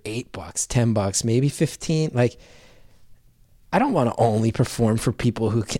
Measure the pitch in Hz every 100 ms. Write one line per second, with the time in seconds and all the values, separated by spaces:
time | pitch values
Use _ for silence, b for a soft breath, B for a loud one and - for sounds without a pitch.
0 | - 113 - - 90 - - 123 117 107
1 | 98 - 113 120 143 - 156 - - 156
2 | 156 123 120 - b b b b b b
3 | b - _ _ _ _ - 185 277 175
4 | 117 - 113 110 113 - 123 - 113 113
5 | - - 123 107 110 113 104